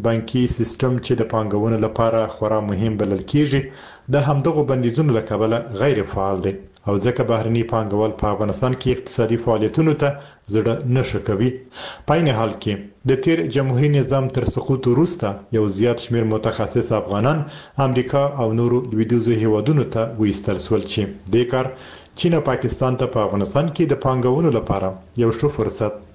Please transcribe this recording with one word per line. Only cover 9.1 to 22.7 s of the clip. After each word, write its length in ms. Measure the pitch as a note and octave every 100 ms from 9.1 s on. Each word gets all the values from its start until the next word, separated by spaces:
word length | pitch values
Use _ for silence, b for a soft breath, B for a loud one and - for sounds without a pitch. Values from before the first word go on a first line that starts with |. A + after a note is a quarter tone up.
| - A2 A#2 B2
فعالیتونو 480 | G#2+ G#2+ E3 D#3+ D3
ته 80 | C#3+ - B B -
زړه 200 | G#2+ A2+ A#2 C3
نه 180 | C3
ښه 160 | - G2+ -
کوي. 220 | G2+ B2+ B2+ - B B B -
په 100 | D#3+
عین 100 | D#3 A2
حال 120 | A2+ -
کې 100 | A2 G2 - - B2+
د 100 | C3
تیر 180 | E3+ E3 D#3 C3+
جمهوري 340 | C3+ B2 D3 C#3+
نظام 320 | C3 C3+ B2+ B2+
تر 100 | A2+ A#2
سقوط 320 | - C3 B2
وروسته 720 | B2 F3 - G#2 G2+ - A2
یو 80 | G#2 F#2+
زیات 280 | A#2+ A#2 -
شمیر 240 | A#2 A2
متخصص 580 | G#2+ A2+ A2+ G2+ A#2+ - G#2+
افغانان 420 | F#2+ G2+ B2+ D#3 C#3+ B B - C3+
امریکا 360 | B2+ B2 C#3 C#3 C#3
او 40 | A2
نورو 320 | A2+ A#2+ B2 A#2+
لویدیځو 560 | A2 A2 A#2+ A2+ A2
هیوادونو 460 | A2 G#2+ A2+ D3+ A#2 A2+
ته 40 | A2+ G#2+
وایستل 380 | G#2+ F#2+ - F#2
سول، 240 | - A2
چې 200 | - - G2 - F#2+
دې 100 | A2+ A#2+
کار 140 | C3 B2+ B B B B -
چین 180 | F3+
او 140 | D#3+ C#3+
پاکستان 520 | B2+ B2